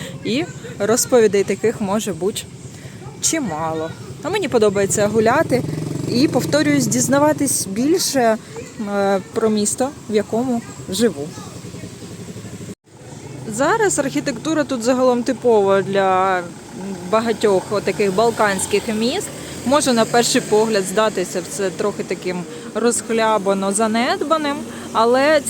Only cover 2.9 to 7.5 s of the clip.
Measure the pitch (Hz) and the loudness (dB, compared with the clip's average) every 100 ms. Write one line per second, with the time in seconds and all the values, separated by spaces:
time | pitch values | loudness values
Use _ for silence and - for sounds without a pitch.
2.9 | - - - - 320 233 151 165 160 160 | -16 -16 -6 -4 -2 -2 -4 -4 -4 -6
3.9 | - - - 294 415 311 240 214 196 196 | -8 -14 -10 -4 -2 0 2 4 2 0
4.9 | 220 208 220 220 277 - 247 - - - | 2 2 2 4 2 2 0 -2 -6 -6
5.9 | - - 233 320 269 - 285 294 285 226 | -6 -2 2 2 2 2 2 2 2 2
6.9 | 247 240 277 302 294 285 | 0 2 4 4 2 0